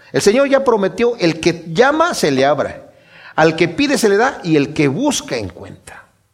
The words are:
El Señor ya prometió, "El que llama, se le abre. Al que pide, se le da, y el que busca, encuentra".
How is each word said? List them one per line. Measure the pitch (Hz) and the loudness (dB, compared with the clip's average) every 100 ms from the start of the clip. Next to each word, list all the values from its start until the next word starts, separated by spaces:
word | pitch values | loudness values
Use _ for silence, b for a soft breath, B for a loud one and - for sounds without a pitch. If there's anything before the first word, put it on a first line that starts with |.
| b | b
El | 131 | -2
Señor | 202 233 277 | 2 2 2
ya | 269 | 2
prometió, | 269 226 190 165 240 233 | 2 0 0 0 -2 0
"El | 170 156 | 0 0
que | 170 170 - | -2 -2 -2
llama, | 160 262 311 339 | 0 2 2 0
se | - 165 | 0 0
le | 131 | 2
abre. | 139 147 101 - - B B B B - | 2 0 -2 -8 -20 B B B B 2
Al | 160 160 | 2 2
que | 170 | -2
pide, | 175 285 277 | 0 -2 0
se | 214 | 2
le | 202 | 2
da, | 254 - | 0 -2
y | 170 156 | 0 0
el | 139 | 2
que | 151 143 | 0 -2
busca, | 151 294 - - 123 | 0 -2 -4 -6 -8
encuentra". | 98 - 95 - - - - _ _ | -8 -12 -18 -20 -20 -20 -20 _ _